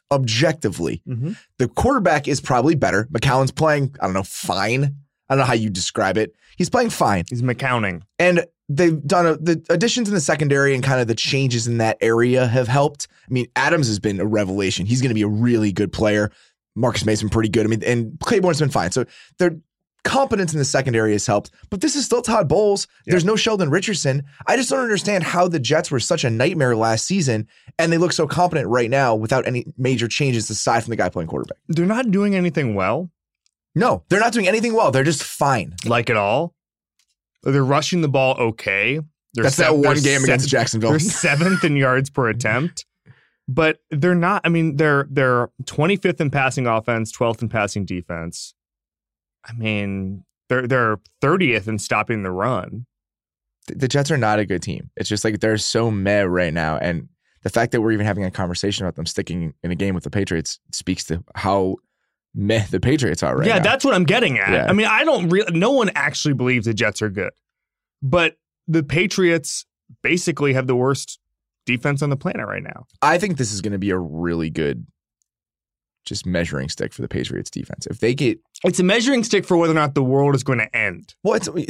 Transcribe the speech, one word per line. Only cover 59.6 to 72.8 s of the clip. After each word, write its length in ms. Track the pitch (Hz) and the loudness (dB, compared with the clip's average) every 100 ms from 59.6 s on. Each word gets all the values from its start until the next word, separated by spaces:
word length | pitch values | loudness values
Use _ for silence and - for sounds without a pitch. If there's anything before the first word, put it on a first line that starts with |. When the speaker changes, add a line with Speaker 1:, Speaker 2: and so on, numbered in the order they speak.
Speaker 1:
in 80 | 85 | -8
a 20 | 85 | -4
game 200 | 98 90 | -4 -4
with 80 | |
the 60 | - | -4
Patriots 500 | 101 95 82 - - _ | -4 -2 -2 -4 -12 _
speaks 320 | - - 90 | -10 -6 -6
to 200 | - 85 - | -4 -8 -8
how 420 | - 95 98 95 101 _ _ _ _ _ | -6 0 2 0 -4 _ _ _ _ _
meh 340 | 107 101 110 95 | -6 0 0 0
the 80 | - | -2
Patriots 460 | 123 156 110 - | 0 0 0 -2
are 120 | 73 64 | -2 0
right 120 | 196 | 2
Speaker 2:
Yeah, 80 | 196 | 2
Speaker 1:
now. 60 | |
Speaker 2:
that's 200 | 196 269 | 2 2
what 100 | 277 | 2
I'm 100 | 190 | 2
getting 340 | 160 226 196 117 | 4 2 2 0
at. 120 | 98 | 0
Speaker 1:
Yeah. 140 | 85 - | 0 2
Speaker 2:
I 40 | |
mean, 120 | 196 220 | 2 2
I 160 | - | 2
don't 260 | 320 233 170 | 2 2 2
re-, 160 | 190 202 | 2 2
no 220 | 165 220 | 0 2
one 180 | 269 196 147 | 2 2 0
actually 380 | 143 139 151 | -4 -2 -2
believes 320 | 127 127 123 110 | 0 0 0 0
the 80 | |
Jets 280 | 107 110 - | 0 -2 0
are 80 | 107 | -6
good. 220 | 98 90 _ _ _ _ _ _ _ | -4 -6 _ _ _ _ _ _ _
But 360 | 135 175 160 - _ _ - | -2 2 0 -2 _ _ -2
the 160 | 160 | -2
Patriots 800 | 151 160 208 - 175 165 - - - _ _ 120 | 0 0 0 2 2 2 -2 -12 -12 _ _ -8
basically 480 | 131 175 - 143 143 | -2 -2 -2 -2 0
have 160 | 131 131 | 0 0
the 80 | 123 | 0
worst 420 | 127 139 - - _ _ _ _ - | 0 -2 -6 -16 _ _ _ _ -4
defense 360 | 123 147 139 | -2 -2 -2
on 80 | 147 | -2
the 60 | 139 | -4
planet 300 | 180 - 101 | -4 -8 -8
right 160 | 98 | -8
now. 240 | 98 - | -10 -16